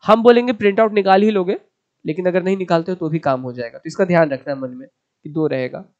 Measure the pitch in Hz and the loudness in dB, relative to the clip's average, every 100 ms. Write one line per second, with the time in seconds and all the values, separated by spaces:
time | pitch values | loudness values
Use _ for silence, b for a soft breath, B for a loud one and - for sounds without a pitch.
0 | - 220 233 240 247 220 208 196 226 208 | 2 4 6 6 4 0 0 2 0 2
1 | 196 190 208 208 180 247 _ _ _ _ | 2 4 4 0 -2 -4 _ _ _ _
2 | - 156 180 180 185 196 180 170 165 185 | -8 -4 -2 0 -2 -4 0 -2 -2 -6
3 | 160 160 151 131 127 123 117 135 160 156 | -4 -4 -2 -4 -6 -10 -12 -12 -16 -4
4 | 190 175 160 135 147 139 131 127 135 _ | 0 2 2 -2 -8 -10 -10 -12 -20 _
5 | _ _ 160 151 151 135 127 - 196 | _ _ -12 -4 -2 -2 -6 -10 -18